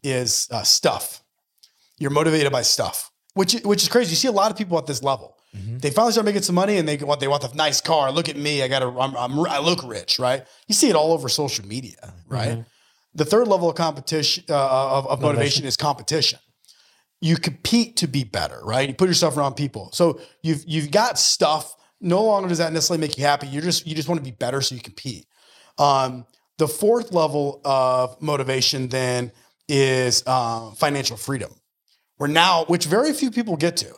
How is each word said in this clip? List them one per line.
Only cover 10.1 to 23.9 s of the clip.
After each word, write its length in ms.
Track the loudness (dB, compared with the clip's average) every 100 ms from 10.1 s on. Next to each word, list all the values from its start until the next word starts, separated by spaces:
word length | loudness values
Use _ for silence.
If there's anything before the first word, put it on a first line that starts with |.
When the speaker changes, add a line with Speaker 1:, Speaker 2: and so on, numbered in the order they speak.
| 0
Speaker 1:
right? 240 | 0 -2 -6 -20 -2
You 60 | 2
see 140 | 4
it 60 | 4
all 160 | 4
over 160 | 0 0
social 360 | -2 -2 -6 -8
media, 480 | -10 -12 -18 -20 -20 -10
right? 220 | -6 -4
Speaker 3:
Mm-hmm. 120 | -6 -10 _ _ _ _ -4
Speaker 1:
The 80 |
third 240 | 2 4 4
level 220 | 2 2
of 60 | 0
competition, 680 | -2 -2 -4 -2 -2 -2 -2
uh, 480 | 0 2 2 2 -2
of, 80 | 0
of 140 | 0
motivation 400 | 0 2 0 0
Speaker 3:
Motivation. 40 | -2
Speaker 1:
is 120 | -2
competition. 600 | -2 -2 -2 -2 -2 -4 _ _ _ _ _ _ _ _
You 160 | 0 0
compete 580 | 0 -6 0 0 0 -2
to 100 | -2
be 160 | -4 -4
better, 340 | -4 -6 -6
right? 260 | -4 -2 -2
You 40 | 0
put 120 | 2
yourself 300 | 4 2 2
around 160 | -2
people. 360 | -2 -6 -6 -12
So 260 | 2 2 2 -12 _
you've, 220 | -2 -2 -2
you've 240 | -4 0
got 260 | 2 2 2
stuff. 560 | 0 2 0 0 -4 -16 _ _
No 200 | 0 2
longer 260 | 4 2 0
does 80 | -2
that 160 | -2
necessarily 260 | 0 -2 -2
make 180 | -2 0
you 60 |
happy. 240 | 2 0 -2
You're 140 | -4
just, 260 | -2 -4
you 80 | -4